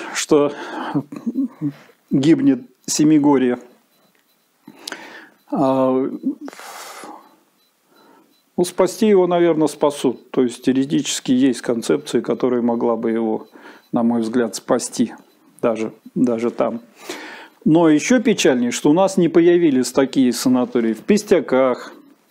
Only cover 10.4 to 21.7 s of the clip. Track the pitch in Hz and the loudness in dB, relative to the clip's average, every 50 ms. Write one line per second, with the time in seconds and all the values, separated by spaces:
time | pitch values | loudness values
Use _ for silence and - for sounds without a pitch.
10.4 | 127 117 117 - - 131 127 135 135 143 160 151 135 - - - - 143 127 127 | -2 -2 -2 -4 -2 -2 0 0 0 -2 -2 -4 -2 -4 -6 -6 -2 0 0 2
11.4 | 135 135 117 - - - 117 113 107 - 156 143 - - - 120 107 - 120 - | 2 0 0 -2 -4 -4 -4 -4 0 -2 -2 -2 -2 -4 -4 -4 -2 -2 -4 -2
12.4 | 135 123 123 123 120 120 117 120 120 120 113 110 117 117 110 113 113 110 110 107 | -2 -2 0 0 0 -2 -2 0 -2 -2 -2 -2 -2 -2 -2 -2 -2 -2 -4 -6
13.4 | - - - - - - - - _ _ - 123 117 117 117 117 113 110 117 123 | -8 -12 -20 -20 -20 -20 -20 -20 _ _ -4 0 0 0 0 0 -2 -2 -2 -2
14.4 | 117 107 - - - - 131 120 - - - - 117 104 - - - _ _ _ | -2 -2 -6 -8 -4 -4 -4 -4 -4 -6 -4 -4 -4 -4 -4 -14 -20 _ _ _
15.4 | _ _ _ - - 120 110 107 110 - - - - - - - 127 120 117 113 | _ _ _ -4 -4 -4 -2 -2 -6 -8 -10 -14 -18 -8 -4 -2 -2 0 -2 -2
16.4 | 120 117 - - 127 117 113 117 - _ _ - - - - - - - - - | -4 -4 -2 -2 -4 -4 -4 -8 -14 _ _ -20 -18 -16 -16 -16 -16 -18 -18 -20
17.4 | - - _ _ - 165 151 170 170 160 151 147 - - 254 247 208 226 190 - | -20 -20 _ _ 0 2 4 4 6 4 4 2 2 2 2 2 2 2 0 2
18.4 | - 165 131 123 120 120 120 - - 147 151 180 190 190 - 185 170 151 - 170 | 2 2 2 2 0 -2 -2 0 2 2 4 4 2 2 2 2 0 2 4 4
19.4 | 170 175 175 180 170 156 131 127 123 - - - 135 127 - 139 127 123 113 - | 4 6 4 4 4 4 2 2 0 0 0 0 0 0 2 2 2 2 2 0
20.4 | - 131 127 127 123 117 - 123 113 113 110 - - - 208 202 - - 190 160 | 0 0 2 2 0 0 -2 -2 0 -2 -2 -2 0 0 0 0 2 2 2 2
21.4 | 127 - 131 131 131 127 | 2 2 0 2 2 2